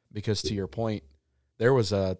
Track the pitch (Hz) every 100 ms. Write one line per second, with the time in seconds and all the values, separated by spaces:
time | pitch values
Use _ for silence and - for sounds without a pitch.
0 | _ 104 104 104 - 104 95 - 113 104
1 | - _ _ _ _ _ 117 135 101 101
2 | 95 90